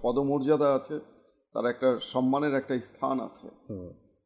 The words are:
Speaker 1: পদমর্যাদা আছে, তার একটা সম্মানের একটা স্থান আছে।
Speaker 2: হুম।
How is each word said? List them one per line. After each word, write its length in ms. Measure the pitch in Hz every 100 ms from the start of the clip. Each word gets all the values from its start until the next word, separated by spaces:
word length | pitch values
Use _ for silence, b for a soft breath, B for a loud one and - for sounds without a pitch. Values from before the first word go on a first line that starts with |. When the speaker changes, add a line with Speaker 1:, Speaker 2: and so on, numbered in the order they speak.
Speaker 1:
পদমর্যাদা 720 | 120 123 139 143 131 151 143 135
আছে, 240 | - 151 - - _ _ _
তার 120 | 113 117
একটা 320 | 120 131 117
সম্মানের 560 | - 131 127 139 147 135
একটা 240 | 131 127
স্থান 400 | - - 135 135
আছে। 280 | 107 - - - -
Speaker 2:
হুম। 240 | 98 87 - _ _